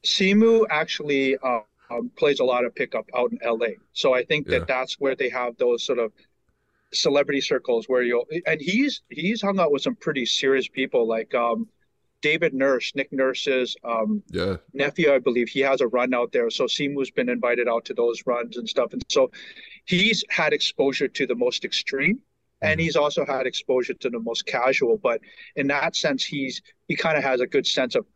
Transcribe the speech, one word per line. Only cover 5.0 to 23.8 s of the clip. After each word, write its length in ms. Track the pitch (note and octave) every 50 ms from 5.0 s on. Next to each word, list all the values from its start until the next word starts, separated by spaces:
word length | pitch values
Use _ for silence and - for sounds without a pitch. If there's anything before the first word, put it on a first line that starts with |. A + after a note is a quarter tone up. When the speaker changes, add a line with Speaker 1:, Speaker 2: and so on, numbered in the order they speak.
| C#3 C3+ C3
Speaker 1:
they 140 | C3 C#3 B2
have 300 | - B2+ B2 A#2+ A#2 _
those 260 | B2+ B2 A#2+ A#2 -
sort 140 | - C3+ A#2+
of 120 | A#2 A2 _ _ _ _ _ _ _ _ _ _ _ _ _ _ _ _ -
celebrity 480 | - - - C#3 C#3+ C#3 C3+ C#3+ C#3
circles 440 | C3 - D3 B2+ _ - A#2+ A2+ G#2+
where 160 | - B2+ B2+
you'll, 240 | B2 A#2+ A#2+ A#2 A#2+ - D#3 F3 F3
and 140 | - D#3+ D#3
he's, 400 | C#3+ D#3+ F#3+ A#3 C#4 D4 - - _ _
he's 320 | A#2+ D3 D#3 F#3+ A3+ A3+
hung 160 | - G3 G3 G3
out 120 | F3 D#3+
with 100 | D3 -
some 140 | - C#3+ A#3+
pretty 280 | _ - E3 C#3+ C3+ A#2+
serious 440 | G#2+ - - - C3+ C3+ C3 A#2 -
people, 380 | _ C3+ C3 B2+ - B2+ A#2
like, 280 | A2 A2+ A2 A2 _ -
um, 340 | B2 A#2+ A#2 A2+ A2 A2+ _ _ _ _ _ _ _ _ _ _ _
David 320 | - D3+ D#3 E3+ E3+ D#3 C#3
Nurse, 400 | C3 C3+ C#3 C3+ A#2+ - - -
Nick 180 | C#3 C3+ -
Nurse's, 640 | - C3 C3 C3 B2+ - - C#3+ C3+ B2+ B2+ A#2+ - - -
um, 380 | A#2+ A#2 A2+ A2 G#2+ G#2+ G#2 - _
Speaker 2:
Yeah. 260 | - - G2 G2 F#2+ F2 _ _
Speaker 1:
nephew, 400 | _ C3+ C#3 C3+ - - E3 C#3+
I 60 | C#3 C3
believe. 320 | B2 C3+ A#2 B2 A#2+ A2
He 100 | - C3+
has 220 | C3+ C3+ C3+ B2
a 60 | C3+ A2+
run 260 | G#2+ B2 B2 B2+ B2+
out 180 | A#2+ A#2+ A#2
there. 160 | - B2 A#2 A#2
So 160 | - - C3+
Simu's 460 | A#2 - - D3 C#3 C#3+ C#3 C3+ -
been 180 | _ - B2+ B2
invited 400 | B2 A#2+ A2+ A#2+ A#2+ B2 A#2+ A#2+
out 160 | A#2 A#2 -
to 80 | - A#2+
those 280 | A#2+ A#2+ A#2+ A#2 A2+ -
runs 300 | - A#2+ A#2+ A#2+ A#2+ A#2
and 100 | B2 A#2
stuff. 280 | A2+ - - B2 A2+ -
And 80 | B2+ - _
so 200 | - C#3+ C3 B2 - - - - - - - - - - _
he's 400 | - F3+ F3 G3 A3 A3+ F3 - -
had 220 | - - E3 D3+ D3+
exposure 540 | D3 - - - - C3+ C#3 C3 - C#3+ C3
to 180 | _ - C#3+
the 80 | B2+ B2
most 300 | A#2+ B2 B2+ - - -
extreme, 560 | C3+ - - - - C#3 C3+ C#3+ E3 A3 C#4 _ _ _ _ _ _ _ _
and 180 | - D#3 D#3 D#3
Speaker 2:
Mm-hmm. 60 | E3
Speaker 1:
he's 120 | E3 C#3
also 300 | D#3+ D3 D3 C#3 E3+ C#3+
had 200 | C#3 C#3 C3 B2+
exposure 460 | B2+ - - - - C3 B2+